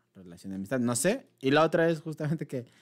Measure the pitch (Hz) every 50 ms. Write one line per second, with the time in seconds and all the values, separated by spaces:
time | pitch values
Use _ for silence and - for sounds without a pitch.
0 | _ _ _ 98 90 90 85 - - 95 95 98 98 101 135 127 117 123 120 113
1 | - 185 240 269 - _ _ _ - 135 143 151 160 160 170 170 165 170 165 151
2 | - 160 151 - 156 143 160 147 147 - 143 127 123 - _ _